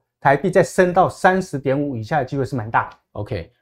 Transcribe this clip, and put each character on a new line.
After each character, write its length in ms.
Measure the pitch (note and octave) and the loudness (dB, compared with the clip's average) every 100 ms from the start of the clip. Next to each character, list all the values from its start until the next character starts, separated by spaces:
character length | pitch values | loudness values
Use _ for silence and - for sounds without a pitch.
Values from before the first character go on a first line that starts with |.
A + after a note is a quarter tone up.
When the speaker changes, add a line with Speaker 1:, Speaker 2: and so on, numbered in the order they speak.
| _ _ | _ _
Speaker 1:
台 160 | D3 C#3 | 2 2
币 140 | F#3+ | 2
再 100 | F#3+ | 2
升 320 | E3 - F3+ | 2 2 2
到 160 | F3 D3+ | 4 2
三 320 | - F#3 F#3+ | 2 2 2
十 160 | F#3 C#3 | -2 -6
点 240 | C3+ C3+ | -2 -2
五 140 | C#3+ A#2+ | -2 -6
以 80 | |
下 160 | G#2+ D#3 | -4 -4
的 60 | B2+ | -2
机 120 | C#3+ | -4
会 60 | A#2+ | -4
是 100 | C3 | -4
蛮 140 | G#2+ | -2
大 200 | B2 G2+ | -2 -2
的。 60 | - _ | -8 _
Speaker 2:
OK， 360 | - G#2 G2 D#2+ _ | -12 -8 -8 -10 _